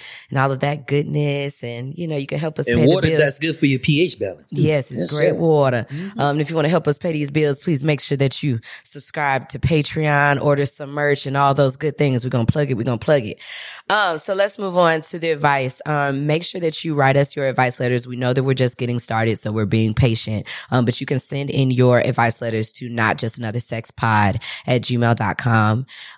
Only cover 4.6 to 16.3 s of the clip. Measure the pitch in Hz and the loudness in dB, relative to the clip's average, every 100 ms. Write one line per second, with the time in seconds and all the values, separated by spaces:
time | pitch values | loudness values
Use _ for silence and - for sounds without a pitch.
4.6 | 151 147 127 123 175 147 165 156 165 151 | 0 0 -2 -6 -4 0 0 2 4 4
5.6 | 135 120 - 143 196 - 143 147 147 160 | 4 2 -4 -8 -8 -2 0 0 -2 0
6.6 | 147 175 151 147 175 156 143 151 147 139 | 0 2 0 -2 -2 -4 -2 0 0 0
7.6 | - 143 156 147 - 139 139 - 151 113 | -2 0 0 -2 -2 0 0 0 -2 -2
8.6 | - - - 143 - - 143 135 - 104 | -6 -14 -12 -8 -8 -2 0 0 -2 -4
9.6 | - 160 143 160 151 143 143 139 147 143 | 2 2 0 -2 2 4 4 2 2 2
10.6 | 143 - 139 143 147 143 139 139 139 139 | 0 -4 -8 -2 0 0 0 2 2 4
11.6 | 135 127 151 - 147 127 123 123 113 156 | 2 0 -4 0 0 2 0 0 0 0
12.6 | 139 117 123 113 - 147 104 - - - | -2 -2 -2 -2 2 0 0 -10 -14 -16
13.6 | - - - 208 190 156 - 196 202 - | -16 -10 -2 0 2 -2 -2 0 0 -2
14.6 | 196 180 170 160 - 170 165 147 147 139 | -2 4 4 2 -2 -4 -2 0 2 2
15.6 | 127 - - 151 143 135 147 | 0 -4 -2 0 0 0 0